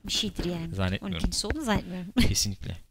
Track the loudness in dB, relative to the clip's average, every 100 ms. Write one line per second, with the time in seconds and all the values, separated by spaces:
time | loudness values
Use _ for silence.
0 | -4 -2 -2 -2 -2 -2 -4 0 0 0
1 | -2 0 0 0 -2 -2 2 0 0 -8
2 | -4 4 6 6 0 -2 -8 -10 -12